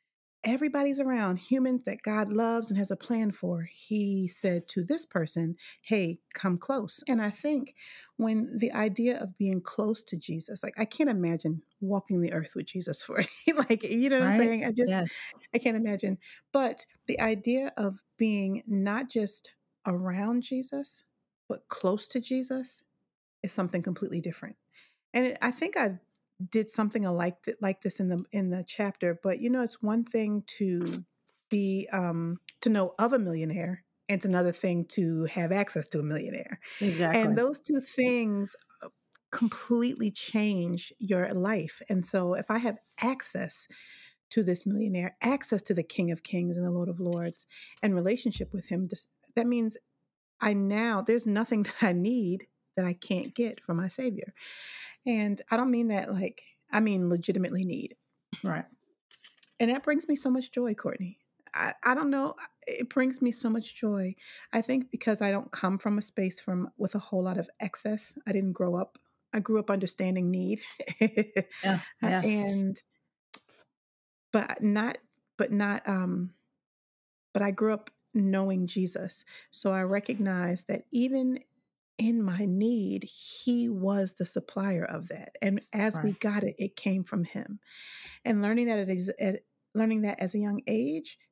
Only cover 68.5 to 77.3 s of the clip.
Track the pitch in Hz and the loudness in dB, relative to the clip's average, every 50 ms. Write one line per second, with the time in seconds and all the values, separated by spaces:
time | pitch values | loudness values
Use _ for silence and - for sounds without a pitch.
68.5 | 175 - 185 180 175 180 190 - _ - _ _ _ _ _ - - 220 185 - | 0 0 0 0 0 -2 -2 -4 _ -20 _ _ _ _ _ -4 -2 -2 0 2
69.5 | 220 214 202 - 202 196 185 175 - - 190 185 185 185 180 180 185 180 185 185 | 2 2 2 2 0 0 0 -2 -2 -2 0 0 2 2 2 2 2 0 0 0
70.5 | 214 214 - - - - - - 170 - 220 220 220 185 - - - 190 175 - | -2 -4 -6 -12 -12 -12 -10 -6 0 2 2 2 4 2 0 0 0 -2 -2 -2
71.5 | - - - 190 190 175 - - - - - 220 185 185 185 214 214 208 202 196 | -6 -4 0 2 2 2 0 -6 -8 -2 0 2 2 2 2 2 2 2 0 0
72.5 | 196 196 196 190 190 - - _ _ _ _ _ _ _ _ _ - - _ _ | 0 0 0 0 -2 -6 -12 _ _ _ _ _ _ _ _ _ -20 -20 _ _
73.5 | _ _ _ _ _ _ _ _ _ _ _ _ _ _ _ _ - 214 - - | _ _ _ _ _ _ _ _ _ _ _ _ _ _ _ _ 0 0 0 0
74.5 | - - 208 208 202 214 220 247 - - _ _ _ _ _ _ _ - 202 - | -4 0 2 2 4 4 2 0 -2 -6 _ _ _ _ _ _ _ -2 0 2
75.5 | 214 202 208 202 202 214 - - 196 185 180 180 180 180 175 180 - _ _ _ | 2 2 2 2 0 -2 0 0 0 0 2 0 0 -2 -2 -4 -8 _ _ _
76.5 | _ _ _ _ _ _ _ _ _ _ _ _ _ _ _ _ | _ _ _ _ _ _ _ _ _ _ _ _ _ _ _ _